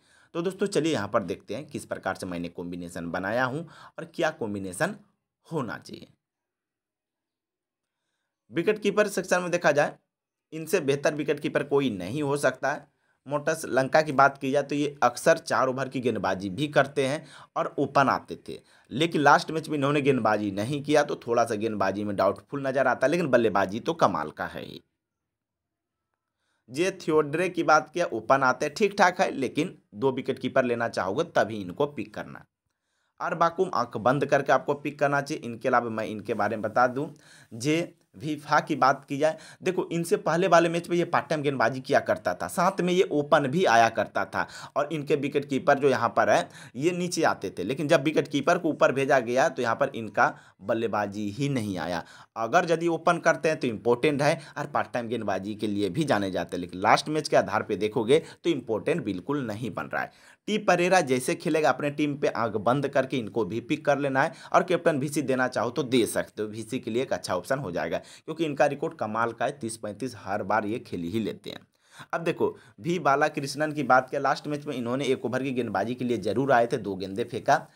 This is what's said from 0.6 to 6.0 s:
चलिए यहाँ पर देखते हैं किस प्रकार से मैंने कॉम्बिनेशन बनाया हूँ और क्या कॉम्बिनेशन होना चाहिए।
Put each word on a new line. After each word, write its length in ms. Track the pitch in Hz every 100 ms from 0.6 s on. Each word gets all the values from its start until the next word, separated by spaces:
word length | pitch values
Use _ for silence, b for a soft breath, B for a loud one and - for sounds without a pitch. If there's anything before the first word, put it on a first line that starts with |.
| 196
चलिए 260 | 175 156
यहाँ 160 | 135 101
पर 140 | 117
देखते 320 | 87 95 -
हैं 100 | 107 -
किस 180 | 107
प्रकार 300 | - 92 95
से 120 | 92 95
मैंने 220 | 87 87
कॉम्बिनेशन 560 | 87 87 87 87 87 85
बनाया 360 | 90 95 117
हूँ 220 | 127 139 170 B B -
और 60 | 165
क्या 220 | - 160
कॉम्बिनेशन 600 | 156 113 101 95 92 165 - _ _ _ _ -
होना 300 | 160 113 73
चाहिए। 280 | - -